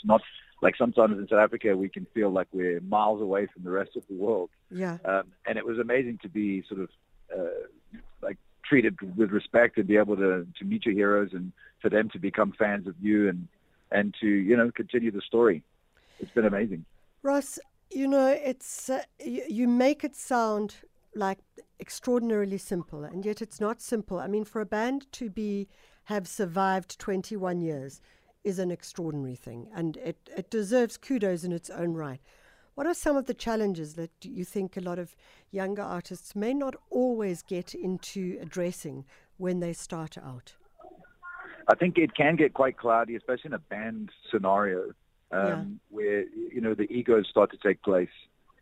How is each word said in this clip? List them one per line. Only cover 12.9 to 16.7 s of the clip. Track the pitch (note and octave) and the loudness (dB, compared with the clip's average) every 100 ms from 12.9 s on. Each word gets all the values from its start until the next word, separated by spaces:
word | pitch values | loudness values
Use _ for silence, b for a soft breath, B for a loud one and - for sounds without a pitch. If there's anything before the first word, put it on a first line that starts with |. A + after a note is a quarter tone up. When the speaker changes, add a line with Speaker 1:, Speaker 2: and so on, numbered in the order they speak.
| E2+ | -4
Speaker 1:
you | G#2 G#2+ G2+ | 2 4 4
and, | F2+ F2 _ _ _ _ | 2 -6 _ _ _ _
and | G2+ G#2 - | 0 0 0
to, | G#2+ | 2
you | G2+ F#2+ A#2+ | 2 6 4
know, | A#2 | 4
continue | - G#2+ B2+ A2+ | 0 -2 0 0
the | G2+ | -2
story. | - A2+ A#2 D#2+ - _ _ _ b b | 0 4 4 4 -2 _ _ _ b b
It's | - | -4
been | A#2+ | 0
amazing. | G#2+ G2 A2 | 2 2 -2